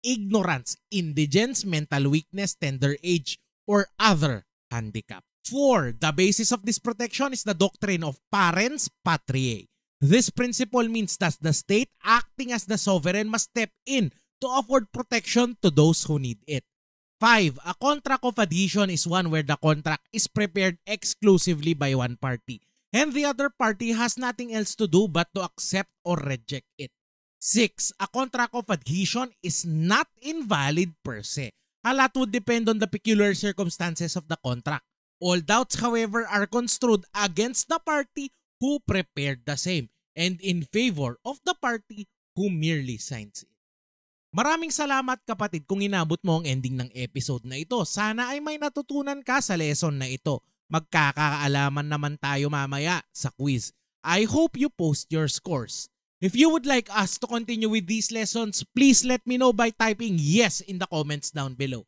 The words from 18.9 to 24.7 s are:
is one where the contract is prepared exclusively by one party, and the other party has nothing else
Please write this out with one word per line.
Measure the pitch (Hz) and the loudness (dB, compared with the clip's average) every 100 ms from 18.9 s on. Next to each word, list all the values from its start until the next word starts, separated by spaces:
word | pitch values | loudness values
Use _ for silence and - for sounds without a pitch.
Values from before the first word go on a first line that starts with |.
is | 165 170 | 0 0
one | 180 175 | 0 2
where | 156 | 0
the | 147 147 | 0 0
contract | 156 156 156 151 _ | 2 2 0 -6 _
is | 226 - | -4 -2
prepared | - 208 180 190 175 | 0 -2 0 -2 -2
exclusively | - 214 - - 208 185 - 156 151 | -8 -6 -6 2 6 6 4 -2 -2
by | 160 143 | 0 0
one | 131 123 120 | 0 -2 -4
party, | 135 123 - 117 _ _ _ | -6 -6 -10 -16 _ _ _
and | 220 302 | 0 0
the | 269 | 0
other | 285 254 277 | -2 0 -4
party | _ 226 202 233 | _ -2 0 -2
has | 226 240 - | 0 -2 -2
nothing | 247 247 240 | -6 -6 -6
else | 220 208 | -4 -4